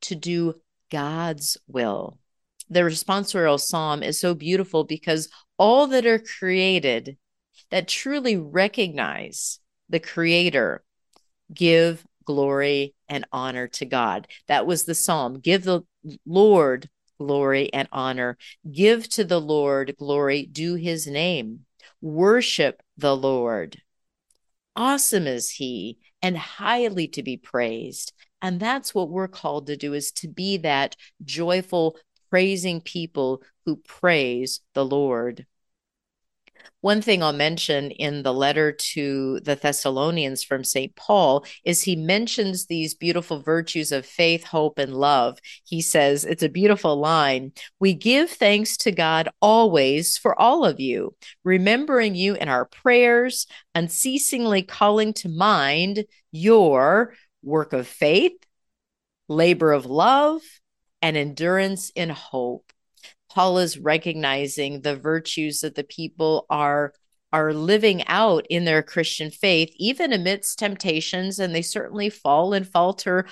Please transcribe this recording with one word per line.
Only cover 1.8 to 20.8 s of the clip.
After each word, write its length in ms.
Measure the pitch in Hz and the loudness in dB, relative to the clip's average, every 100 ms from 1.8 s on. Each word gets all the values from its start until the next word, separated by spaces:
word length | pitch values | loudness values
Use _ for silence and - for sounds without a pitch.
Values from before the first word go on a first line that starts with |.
| 117 98 92 - _ _ _ - - | -2 -4 -8 -14 _ _ _ -20 -2
The 100 | 180 | 0
responsorial 800 | 170 160 - 196 196 196 160 143 | 2 0 -4 -4 -4 0 2 2
psalm 420 | - 170 156 147 | 0 -4 -4 -4
is 160 | - 160 | -4 -4
so 160 | 180 | -2
beautiful 500 | 165 151 190 190 160 | -2 -2 -2 0 -2
because 440 | 151 156 - 160 156 - _ - | -2 -4 -4 -4 -4 -14 _ 2
all 280 | 208 254 285 | 4 6 4
that 180 | 262 233 | 2 2
are 120 | 226 | 2
created 1000 | 226 - 185 185 190 185 139 117 127 139 _ _ _ _ _ | -2 -6 -2 2 2 2 0 -2 -4 -14 _ _ _ _ _
that 180 | 185 180 | -4 -4
truly 500 | - 269 285 254 196 | -6 -4 -4 0 -2
recognize 1200 | 151 165 202 208 190 147 90 71 50 - - - _ _ _ | -2 0 0 0 -4 -4 -6 -6 -12 -10 -10 -12 _ _ _
the 100 | 160 | -6
Creator 840 | - - 165 170 175 139 101 62 - _ _ _ _ _ - | -4 -2 2 2 2 0 0 -4 -12 _ _ _ _ _ -20
give 540 | 156 170 165 170 160 - _ | 0 4 6 4 0 -10 _
glory 720 | - 139 139 139 143 143 139 - - | -6 -2 0 0 0 0 -4 -10 -12
and 180 | 143 - | -10 -8
honor 340 | 131 131 123 123 | -8 -8 -8 -10
to 180 | - | -10
God. 440 | 127 127 117 95 104 - - | -4 -2 -2 -4 -8 -16 -2
That 200 | 143 123 | 0 0
was 180 | 165 | -2
the 100 | 165 | -2
psalm. 460 | 160 - 160 123 131 | -4 -2 -2 -4 -4
"Give 240 | 151 190 | 0 0
the 180 | 180 180 - _ 156 - | 0 -2 -4 _ -20 -18
Lord 640 | - 175 214 196 143 127 - _ _ - | -2 4 6 6 4 0 -6 _ _ -12
glory 540 | 143 143 139 135 143 | -4 0 0 0 0
and 160 | 135 135 | -4 -6
honor. 460 | 139 131 127 123 123 - - 160 | -6 -6 -4 -6 -8 -16 -20 -12
Give 380 | 139 202 233 226 | 2 4 4 0
to 140 | - | -4
the 160 | 185 170 | 0 -2
Lord 540 | 151 151 143 139 139 143 | 0 0 2 0 -2 -6
glory, 480 | 143 143 139 143 139 | -4 0 0 -2 -4
due 300 | 143 170 | -8 -6
his 300 | 175 | -4